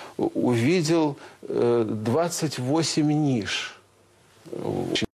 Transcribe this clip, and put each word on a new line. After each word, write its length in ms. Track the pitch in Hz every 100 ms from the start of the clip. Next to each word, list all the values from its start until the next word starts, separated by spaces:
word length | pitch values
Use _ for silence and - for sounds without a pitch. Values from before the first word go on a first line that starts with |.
| - -
у-, 300 | - - 123
увидел, 680 | 120 123 185 156 165 151 139 - -
э, 420 | - 113 120 117 110
двадцать 680 | 110 110 143 170 - 151 -
восемь 520 | 127 160 151 160 151
ниш, 680 | 151 147 120 92 - - - _ _ _ _ _ _ -
э, 100 | - 104 95 90
очень 140 | - 113